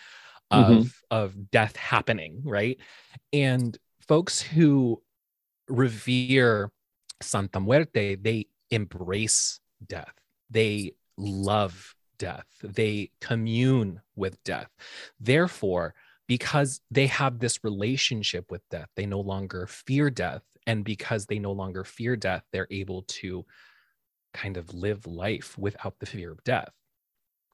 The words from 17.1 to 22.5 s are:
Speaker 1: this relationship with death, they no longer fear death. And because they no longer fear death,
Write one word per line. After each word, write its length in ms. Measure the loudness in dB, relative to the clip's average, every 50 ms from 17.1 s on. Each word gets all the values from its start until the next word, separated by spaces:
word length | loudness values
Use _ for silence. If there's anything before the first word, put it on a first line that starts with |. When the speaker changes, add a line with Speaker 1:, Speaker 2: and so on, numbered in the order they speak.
| 2 0 0 0 0 -2
Speaker 1:
this 240 | -2 -2 -2 -4 -4
relationship 880 | -4 -4 -2 -2 -2 -2 -2 -2 -2 -2 -2 -4 -4 -4 -6 -8 -10
with 100 | -12 -14 -12 _
death, 200 | -12 -12 -12 -10 _
they 120 | -6 -4 -4
no 120 | -4 -4
longer 460 | -4 -4 -6 -6 -6 -8 -8 -10 -10
fear 460 | -10 -12 -12 -4 0 2 2 2 2
death. 320 | 2 0 -4 -4 -6 -8 -12 _ _ _ _ -2
And 180 | -2 -2 -2
because 400 | -4 -6 -6 -4 -4 -4 -4 -2
they 140 | -4 -6 -4
no 120 | -4 -4
longer 320 | -6 -6 -6 -6 -8 -8 -10
fear 320 | -10 -10 -6 -4 -4 -2
death, 280 | -2 -2 -2 -4 -4 -6 _